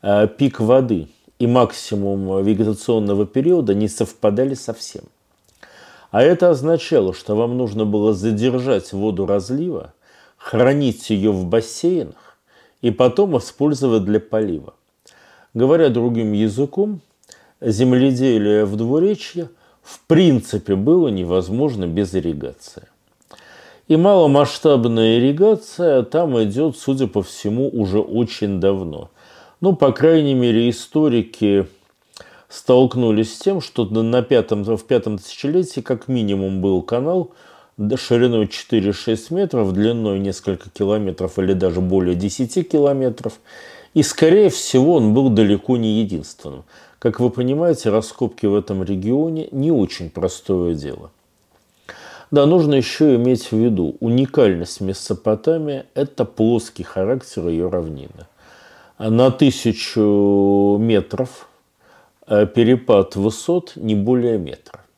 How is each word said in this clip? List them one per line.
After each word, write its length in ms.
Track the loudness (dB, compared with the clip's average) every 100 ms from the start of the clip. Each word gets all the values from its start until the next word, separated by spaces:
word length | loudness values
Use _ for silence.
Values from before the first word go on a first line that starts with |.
Э, 260 | 2 2 2
пик 320 | 2 -2 0
воды 500 | 2 2 2 -2 -6 _ _ _
и 80 | 0
максимум 960 | 2 2 -2 -10 -6 -4 -4 -4 -2
вегетационного 840 | 0 0 0 -4 -2 -2 0 -2 -2
периода 480 | -2 0 0 0 0
не 120 | -2
совпадали 680 | -4 -6 -2 -2 0 -2 -4
совсем. 480 | -10 -12 -12 -16 -20 _ _ _ _ _ -20 -20 -20 -20 _
А 140 | 2
это 260 | 4 4 2
означало, 640 | 2 0 -2 2 0 0
что 220 | -4 -4 -2
вам 220 | -2 -2
нужно 260 | -4 -2
было 300 | -2 0 0
задержать 800 | 0 -2 0 0 -2 -2 -2 -2
воду 320 | -6 -4 -4 -2
разлива, 680 | -2 -2 -6 -6 -8 -12 _ _ _ _ _
хранить 720 | -8 0 2 2 0 -4 -4
ее 240 | 0 0
в 120 | 0 0
бассейнах 920 | -2 -4 -4 -2 -2 -6 -14 _ _ _ _ _ _
и 100 | -4
потом 460 | 2 2 2 0 0
использовать 680 | -4 -4 -2 0 0 0 2
для 160 | -2
полива. 520 | -2 -4 -4 -6 -12 _ _ _ _ _ _ _ _
Говоря 360 | -2 2 4 4
другим 420 | 2 -2 -2 -2
языком, 680 | 0 0 -2 -4 -2 -4 -4 _ _ _ -20 _ _
земледелие 1040 | -4 2 2 4 2 2 2 2 2 2
в 140 | 0 -2
Двуречье 720 | -2 0 0 -2 -8 -12 -12 _ _ _
в 160 | -20 -20 _
принципе 680 | 4 4 2 0 -8 -2 -2
было 340 | 2 2 2
невозможно 800 | -2 0 -2 -2 -2 -4 -4 -4
без 280 | -2 -2 -2
ирригации. 720 | -4 -6 -10 -14 -20 -20 _ _ _ _ _ -20 -20 -20 -20 _ _
И 80 | 4
маломасштабная 1200 | 6 6 6 4 2 2 2 4 2 2 4 4
ирригация 840 | 2 2 2 2 -4 -2 2 2
там 380 | 0 -2 0 0
идет, 360 | 0 0 -2 -4
судя 300 | -4 -2 -2
по 140 | -2
всему, 480 | -6 -8 -6 -2 -4
уже 300 | -2 -2 -2
очень 600 | -2 -2 -4 -4 -4 0
давно. 480 | 0 -2 -6 -12 -16 _ _ -20 -20 _
Ну, 160 | 0 2
по 160 | 2
крайней 440 | 4 4 4 2 0
мере, 340 | 2 2 0
историки 1000 | -2 -4 0 2 0 -2 -2 0 0 -2 _ _ _ _ -20 -20 -20 _
столкнулись 840 | -18 2 4 4 0 0 0 0 -2
с 40 |
тем, 200 | -2 -2
что 240 | -6 -6 -4
на, 180 | -2
на 180 | 0 0
пятом, 420 | 2 2 2 -4
в 220 | -2 -4 0
пятом 320 | -2 -2 -8
тысячелетии 640 | -10 -10 -2 -2 -2 -8
как 260 | -6 -6 -4
минимум 540 | -4 -2 -2 -2 -2
был 200 | 0 0
канал 500 | -2 -4 -2 -2 -4 _ -20 -20 _ -8
д-, 220 | -4 -4
шириной 500 | 0 2 2 2 -2
четыре-шесть 840 | -6 -2 0 0 -2 -4 -4 -4
метров, 420 | -4 -2 0 -2
длиной 460 | 0 0 0 -2 -2
несколько 500 | -4 -6 -6 -6 -8
километров 720 | -4 -2 0 -2 -6 -6 -4
или 140 | -2
даже 280 | 0 0 0
более 340 | 0 0 0 -2
десяти 480 | -4 -4 -4 -4
километров. 760 | -2 2 2 2 -2 -4 -10 -12 _ -20 -20 -20 -4
И, 100 | 0
скорее 460 | 0 2 4 6 4
всего, 460 | 0 0 2 4 4
он 180 | 4
был 160 | 2 2
далеко 460 | 4 4 2 0 -2
не 260 | 0 -2
единственным. 600 | -2 -6 -10 -16 -16 -16 -20 -20 _ _
Как 200 | -4 0
вы 120 | -2
понимаете, 580 | 0 -4 0 0 0 0
раскопки 560 | -2 -2 -6 -6 -2 0
в 100 | 0
этом 280 | -2 -6
регионе — 640 | -4 -4 -2 -2 -2 -4 -8
не 200 | -4 0
очень 380 | 0 0 -4 -12
простое 640 | -6 -6 -6 -4 -2 -2
дело. 380 | -4 -8 -14 -18 _ _ _ _ _ _ _ -20 -20 -20 -20 -2
Да, 140 | 2 4
нужно 300 | 4 4 2
еще 400 | 0 0 2 4
иметь 360 | 2 -2 -2
в 60 | -2
виду, 400 | 0 0 -4 -4
уникальность 800 | -2 0 0 2 2 2 -6 -8
Месопотамии — 1040 | -8 -8 -8 -6 -2 -2 0 -2 -4 -8 -10 -6
это 280 | -6 -4
плоский 600 | -6 0 0 0 -4 -16
характер 640 | -12 -6 -4 -4 -6 -8 -4
ее 220 | -4 -4
равнины. 580 | -4 -6 -12 -16 -20 -20 _ _ -20 -20 -20 _ _
На 320 | -2 4 4
тысячу 1500 | 4 2 2 -2 -4 -4 0 2 4 2 2 2 2 2 2
метров, 680 | 2 0 0 -6 -8 -8 -20 _ _ _ _ _ _ _ _
э, 180 | 2 2
перепад 680 | 4 4 4 4 2 2 -2
высот 580 | -4 -4 -4 -4 -4 -10
не 200 | -4 -2
более 420 | 0 0 0 -2
метра. 440 | -4 -12 _ -20 _